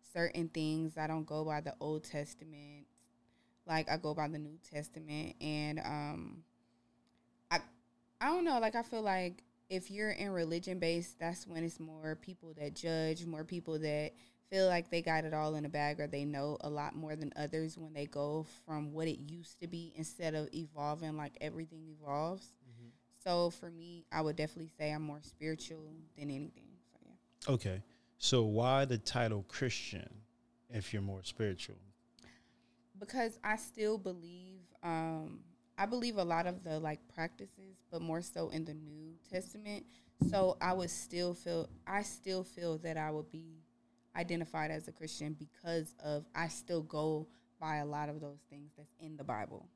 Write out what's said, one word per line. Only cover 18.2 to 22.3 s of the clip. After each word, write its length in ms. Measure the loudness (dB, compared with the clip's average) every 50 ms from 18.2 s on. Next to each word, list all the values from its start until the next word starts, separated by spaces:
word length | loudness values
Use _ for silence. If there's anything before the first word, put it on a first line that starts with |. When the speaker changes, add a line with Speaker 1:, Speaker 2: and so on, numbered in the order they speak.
| 2 2 2 0 -2 -4 -10 -18 -8
Speaker 1:
from 280 | -4 -2 -2 -2 -2 0
what 160 | 0 2 2
it 100 | 2 0 -4 -8
used 300 | -8 -10 -10 -14 -14 -10
to 80 | -8
be 260 | -6 -6 -6 -6 -8 -6
instead 400 | -6 -6 -6 -4 -2 0 0 2
of 120 | 2 0 0 -2
evolving 640 | -4 -6 -4 -4 -2 0 0 0 0 -2 -4 -4
like 200 | -4 -4 -6 -6 -4
everything 480 | -6 -4 -4 -4 -8 -8 -10 -14 -14 -16
evolves. 640 | -16 -12 -4 -2 0 2 2 0